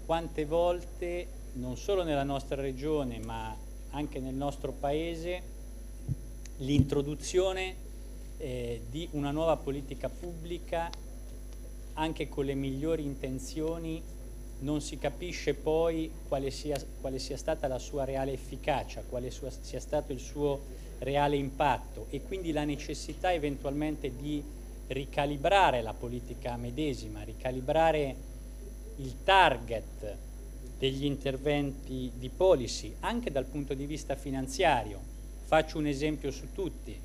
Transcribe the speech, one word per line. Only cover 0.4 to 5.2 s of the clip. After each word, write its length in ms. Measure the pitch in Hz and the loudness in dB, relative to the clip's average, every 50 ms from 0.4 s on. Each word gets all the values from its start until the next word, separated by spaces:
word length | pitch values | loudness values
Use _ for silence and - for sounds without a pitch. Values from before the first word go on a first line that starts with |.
| 151 | 0
volte, 800 | 147 160 170 170 175 175 175 170 - - - 185 175 175 175 175 - - - - - | 2 4 4 6 4 4 2 -2 -8 -6 -4 -4 -2 -2 -2 -4 -6 -10 -10 -10 -8
non 240 | - 127 123 127 123 | -6 -4 -4 -4 -4
solo 260 | 117 - - 202 185 | -4 2 2 4 4
nella 220 | 175 160 147 139 139 | 4 4 4 4 4
nostra 360 | 143 139 135 131 - 147 135 | 2 0 -2 0 -2 -2 -2
regione, 580 | 135 139 131 127 139 156 156 147 139 120 117 110 | 0 -2 -2 -2 0 2 2 2 2 0 -2 -4
ma 380 | 110 113 113 113 110 110 110 - - - - - - - | -4 -4 -4 -4 -4 -4 -6 -8 -10 -10 -10 -10 -10 -6
anche 280 | - 143 151 143 - 139 | -4 -4 -4 -2 -2 -4
nel 160 | 127 131 131 | -4 -2 -2
nostro 380 | 135 139 143 139 - - 135 | 0 0 0 -2 -2 -4 -4
Paese, 720 | 127 - - 139 143 156 165 170 170 160 | -2 0 0 2 2 2 0 0 -4 -4